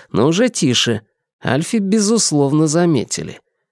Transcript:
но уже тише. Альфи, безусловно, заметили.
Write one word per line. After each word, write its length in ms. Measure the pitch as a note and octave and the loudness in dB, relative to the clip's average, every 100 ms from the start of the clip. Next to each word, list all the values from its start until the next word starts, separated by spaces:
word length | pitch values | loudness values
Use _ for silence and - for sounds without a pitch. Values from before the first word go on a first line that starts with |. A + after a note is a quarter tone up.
| - | -6
но 160 | - C3 | 0 2
уже 240 | E3+ B3 | 2 0
тише. 560 | - C#3+ A#2 - G#2+ - _ _ _ | 0 0 0 0 -4 -6 _ _ _
Альфи, 360 | - B2+ E3+ A3+ | -4 -2 -2 -2
безусловно, 880 | G3 A3 G3+ A3+ - D3 C#3 D3+ D#3 | 0 0 2 0 0 0 2 2 2
заметили. 760 | D#3 F3 C#3+ - - D#2+ - _ _ _ | 2 2 2 -2 -8 -10 -14 _ _ _